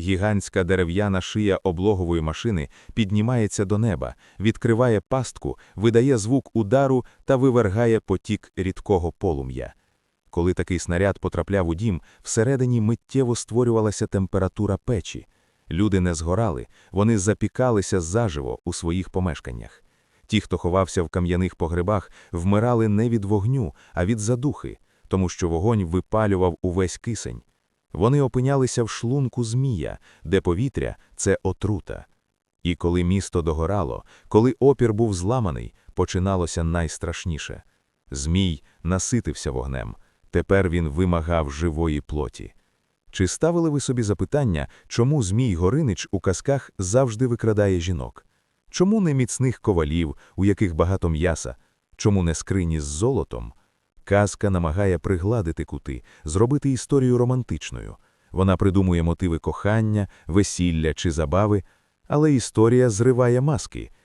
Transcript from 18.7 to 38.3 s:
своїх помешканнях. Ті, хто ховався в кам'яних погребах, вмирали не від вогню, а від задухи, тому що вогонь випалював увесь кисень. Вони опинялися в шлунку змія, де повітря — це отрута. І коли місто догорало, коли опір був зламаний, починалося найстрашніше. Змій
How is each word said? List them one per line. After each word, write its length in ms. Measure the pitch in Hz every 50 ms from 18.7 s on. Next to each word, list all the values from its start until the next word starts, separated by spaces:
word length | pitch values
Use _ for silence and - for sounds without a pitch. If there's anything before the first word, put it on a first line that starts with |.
своїх 380 | 85 - 87 85 87 95 90 -
помешканнях. 720 | - 95 90 87 71 - - 65 60 57 55 - - _ _ _ _ _ _ _ _ _ _
Ті, 140 | - 110 104
хто 180 | - - 92 -
ховався 440 | - 87 87 95 92 - - 95
в 60 | 85 76
кам'яних 460 | - 92 90 87 87 87 92 87 -
погребах, 560 | - 87 80 85 87 85 98 107 95 - - - - - -
вмирали 560 | - 87 85 98 101 107 113 123 123 113 110 107
не 200 | 101 104 117 120
від 160 | 117 110 98
вогню, 500 | 98 107 101 95 120 135 139 107 78 - _ - _
а 120 | - - 90
від 140 | 95 120 107
задухи, 600 | 104 110 127 120 131 147 - - - 60 - - _ _ _ _ - -
тому 200 | - 185 95 90
що 200 | - - 92 82
вогонь 360 | 85 80 92 117 117 104 92
випалював 760 | 80 87 92 - _ - 107 110 101 98 90 92 90 80 -
увесь 360 | - 92 85 95 92 87 - -
кисень. 440 | - 120 113 - - 60 58 58 - _ _ _ _ _ _ _ _ _
Вони 280 | - - 98 120 143 147
опинялися 640 | 139 123 - 127 127 135 139 135 131 120 - 123
в 60 | 117 104
шлунку 560 | - - - 117 131 143 135 117 - 123 120
змія, 540 | 110 113 127 135 139 113 82 65 52 50 - _ _ - _ -
де 160 | 80 95 95
повітря — 560 | - 90 85 95 131 135 - - 67 57 - - _ _ _
це 220 | - - 98 92 -
отрута. 640 | - 95 90 - - 98 104 85 - - 50 50 - _ _ _ _ _ _ _ _ _ _ _
І 120 | - 87 85
коли 300 | - - 87 87 90 87
місто 380 | 87 95 98 - - - 90
догорало, 600 | 78 82 76 78 80 82 101 101 85 64 55 50 - - - - - -
коли 260 | - 107 117 131 - -
опір 320 | 123 139 131 - 120 113
був 220 | 107 101 117 110 98
зламаний, 600 | 85 90 101 127 131 110 85 67 58 58 55 - _ _ - -
починалося 720 | - 90 - - 90 90 98 95 90 85 80 - 87 82
найстрашніше. 960 | 82 85 85 82 78 - - - 80 85 - - 90 80 69 - - 53 - - _ _ _ _ _ _ _ _ -
Змій 520 | 67 69 69 78